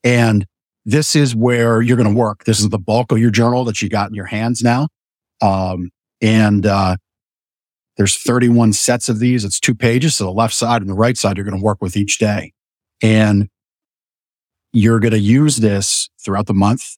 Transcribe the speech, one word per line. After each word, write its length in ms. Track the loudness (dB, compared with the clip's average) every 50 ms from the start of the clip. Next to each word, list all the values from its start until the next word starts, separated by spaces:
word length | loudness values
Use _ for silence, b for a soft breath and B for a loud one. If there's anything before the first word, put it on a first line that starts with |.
| _
And 420 | 2 2 2 2 2 2 0 0 -4 _ _ _ _ _ _ _
this 300 | -2 0 0 0 0 2
is 200 | 2 2 2 0
where 460 | 0 0 0 0 2 2 2 2 2
you're 160 | 2 2 2 2
gonna 160 | 2 2 2
work. 320 | 2 0 -2 -2 _ -2
This 140 | -2 0 0
is 100 | 0 -2
the 100 | -2 -4
bulk 320 | -4 -2 0 0 0 0
of 60 | 0 2
your 140 | 2 2
journal 340 | 2 2 2 2 0 0 -2
that 160 | -4 -6 -6
you 80 | -6 -4
got 200 | -4 -4 -4 -4
in 60 | -8
your 100 | -12 -12
hands 380 | -10 -8 -6 -4 -4 -4 0 0
now. 240 | 0 0 0 -2 -4 _ _ _ _ _ _ _ _ _ _
Um, 480 | 0 0 0 0 -2 -4 -6 -8 -10 -12 _ _ _ _ _ _
and, 440 | 0 2 2 2 2 2 2 2 2
uh, 320 | 0 0 0 0 -2 -2 -4 _ _ _ _ _ _ _ _ _ _ _ _ _ _ _ _ _ _ _ -2
there's 200 | 0 0 0 -4
thirty-one 540 | -2 -2 0 2 2 4 4 4 4 2
sets 380 | 0 0 -2 -2 -2 -2 -2 -4
of 100 | -4 -2
these. 240 | 0 0 0 0 -2
It's 160 | -4 -6 -4
two 160 | -2 -2 -2
pages. 400 | 0 -2 0 0 2 0 0 -2
So 100 | -2 -4
the 60 | -4
left 220 | -2 -2 -2 -2 -2
side 280 | -4 -2 -2 -2 -2
and 80 | -2 -4
the 60 | -2
right 220 | 0 0 0 0 0
side, 200 | -2 -2 -2 -4
you're 80 | -6
gonna 160 | -8 -8 -4
work 200 | -2 -2 -2 -2
with 160 | -4 -6 -4 -4
each 200 | -2 -2 -2 -2
day. 360 | 0 -2 -2 -4 -6 -10 _ _ _ _ _ _ _ _ _ _
And 480 | 0 2 4 4 2 2 2 0 0 -2 _ _ _ _ _ _ _ _ _ _ _ _ _ _ _ _ _ _ _ _ _ _ _ _
you're 280 | 0 2 4 4 4 4
gonna 180 | 2 2 2 2
use 400 | 2 4 4 4 4 2 2 2
this 520 | 0 0 0 0 -2 -4 -4 -4 -6 -8 _ _ -8
throughout 220 | -6 -4 -4 -2
the 80 | -2 0
month. 420 | 0 2 2 0 -2 -4 -14 -20